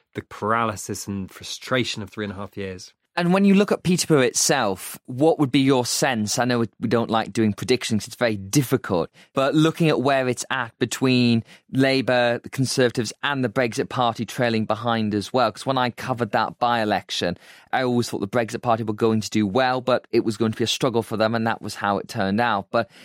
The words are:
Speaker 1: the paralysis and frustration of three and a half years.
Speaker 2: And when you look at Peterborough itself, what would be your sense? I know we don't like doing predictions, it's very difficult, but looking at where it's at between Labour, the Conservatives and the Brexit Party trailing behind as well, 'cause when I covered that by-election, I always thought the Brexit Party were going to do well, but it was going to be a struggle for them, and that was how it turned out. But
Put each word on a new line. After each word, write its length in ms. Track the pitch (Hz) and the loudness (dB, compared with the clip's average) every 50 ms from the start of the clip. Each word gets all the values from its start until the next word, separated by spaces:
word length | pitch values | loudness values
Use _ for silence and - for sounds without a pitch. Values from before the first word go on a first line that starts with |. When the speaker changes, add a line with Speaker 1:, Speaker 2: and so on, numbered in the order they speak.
| _ _ - | _ _ -14
Speaker 1:
the 80 | 107 | -14
paralysis 840 | - _ - - 104 104 113 117 117 110 104 98 - - 104 - - | -14 _ -12 -6 -2 0 0 0 0 -2 -4 -6 -8 -10 -10 -10 -8
and 240 | - 101 98 95 95 | -8 -8 -8 -8 -10
frustration 720 | - - - - - - - - 127 127 117 - - 113 | -14 -16 -14 -14 -14 -12 -8 -4 -2 -2 -2 -2 -6 -10
of 80 | 104 92 | -10 -12
three 140 | - 110 104 | -10 -10 -10
and 80 | 101 | -10
a 60 | 98 95 | -8 -10
half 180 | 101 95 - | -12 -14 -12
years. 380 | 104 98 95 92 92 - - _ _ _ _ - | -10 -10 -10 -10 -14 -18 -20 _ _ _ _ -6
Speaker 2:
And 180 | 170 175 170 180 | -2 0 2 2
when 120 | 196 202 | 4 6
you 100 | 202 196 | 6 6
look 160 | 196 208 - | 6 4 2
at 100 | 208 - | 0 -2
Peterborough 400 | - 165 185 160 - - 160 139 | 0 0 0 0 2 2 4 4
itself, 800 | 127 120 - - - - 156 135 120 101 95 92 - - - - _ - | 4 2 2 0 0 0 0 0 0 -2 -2 -4 -8 -16 -16 -16 _ -10
what 320 | 127 123 147 160 160 - | -4 2 2 2 4 4
would 120 | 151 127 | 2 2
be 80 | - 135 | 2 2
your 280 | 135 135 139 127 120 - | 4 4 4 4 2 0
sense? 500 | - - 160 139 127 110 104 101 - - | 0 0 0 0 0 0 -2 -2 0 0
I 80 | 120 | 0
know 140 | 127 123 120 | 2 2 0
we 280 | 117 - _ - - 113 | 0 -2 _ -6 -4 0
don't 220 | 120 117 113 - | 0 0 0 2
like 240 | 110 110 110 - 98 | 0 -2 -2 -2 0
doing 180 | 117 110 107 | 0 2 2
predictions, 540 | 101 - - 95 127 120 - - 117 101 - | 2 -2 0 0 0 0 0 -2 -4 -4 -4
it's 100 | - - | -6 -4
very 220 | - 123 117 110 101 | 0 0 0 0 -2
difficult, 720 | 95 98 - 147 131 - 131 113 - - 101 85 78 - _ _ - _ - | -6 0 2 2 2 2 0 -2 0 0 0 0 0 -2 _ _ -20 _ -2
but 220 | 135 135 139 139 | 0 0 2 4
looking 340 | 156 156 160 156 - 170 156 | 4 2 2 2 2 2 2
at 120 | 135 92 | 2 2
where 260 | 127 143 139 135 131 127 | 2 2 2 2 2 0
it's 180 | 120 - - - | -2 -4 -4 -6
at 260 | 131 131 120 113 _ - | -4 -4 -4 -6 _ -4
between 640 | 127 117 - - 135 131 127 123 120 120 117 113 - _ - - _ - | -4 -4 -2 0 2 2 4 4 4 4 2 2 0 _ -16 -20 _ -6
Labour, 640 | - 131 135 135 135 135 117 113 127 123 120 120 120 120 | 0 2 2 4 2 2 2 2 2 2 2 2 0 -2
the 120 | - - | -6 -10
Conservatives 640 | - - 131 120 - 135 131 117 - - 113 107 - _ - | -4 -4 -4 -2 2 2 2 2 2 0 -6 -6 -6 _ -4
and 200 | 143 143 135 127 | -4 -2 0 -2
the 60 | 113 | -2
Brexit 400 | 98 135 127 117 104 131 131 - | 0 0 0 0 0 -4 -6 -4
Party 340 | - 131 123 117 113 - 113 | -2 0 0 0 0 -2 -6
trailing 420 | - - - 123 117 113 110 107 | -8 -2 0 0 2 2 0 0
behind 500 | - 107 107 113 120 113 113 107 107 104 | -2 -2 -2 0 0 0 0 0 0 0
as 180 | 104 98 - - | -2 -2 0 0
well, 180 | 127 123 110 | 2 2 2
'cause 140 | - - - | 0 -4 -4
when 140 | 135 135 131 | -2 0 0
I 100 | 123 120 | 0 -2
covered 400 | - - - 131 127 113 120 101 | -2 -6 -6 -6 -4 -4 -4 -2
that 280 | - 120 110 - - - | 0 0 0 0 -2 -2
by-election, 800 | 123 117 120 117 110 107 104 90 - - - - 107 87 87 - - - - - - - | 0 0 2 2 0 0 0 -2 -2 -6 -6 -4 -2 -2 -4 -4 -10 -20 -20 -20 -12 -4
I 100 | - 123 | -4 -2
always 260 | 131 123 123 120 117 - | 0 0 0 0 0 -2
thought 140 | - - | 0 0
the 60 | 98 98 | 0 0
Brexit 340 | - 123 117 104 120 110 | 2 -2 -2 -2 -4 -6
Party 220 | - 123 113 113 117 | 0 0 0 0 0
were 100 | 107 107 | -4 -2
going 280 | 104 120 113 110 110 | 0 2 2 2 2
to 100 | 104 - | -2 -2
do 160 | - 110 107 98 | 0 0 0 2
well, 340 | 92 127 131 127 127 131 | 2 2 2 2 0 -2
but 240 | 123 131 123 - - - | 0 0 0 0 0 0
it 120 | - 117 - | 0 2 2
was 140 | 110 104 - | 2 -2 0
going 140 | 113 110 | -2 -2
to 60 | 110 - | 0 -2
be 60 | 117 | -2
a 40 | - | -2
struggle 340 | - - - 131 110 117 | -2 0 0 0 0 0
for 160 | 104 - 113 101 | -2 -2 -2 0
them, 160 | 110 110 117 | 0 0 0
and 140 | 113 113 113 | 0 -2 -2
that 120 | 107 - | -4 -4
was 160 | - 104 - | -6 -12 -10
how 220 | - - 101 101 95 | -4 -2 -2 -2 -2
it 100 | - - | -4 -6
turned 320 | - 113 98 98 98 110 | -4 -4 -2 0 0 0
out. 280 | 120 120 107 98 98 _ | 0 0 0 -2 -4 _
But 180 | - 117 113 - _ - | -2 -2 -2 -2 _ -20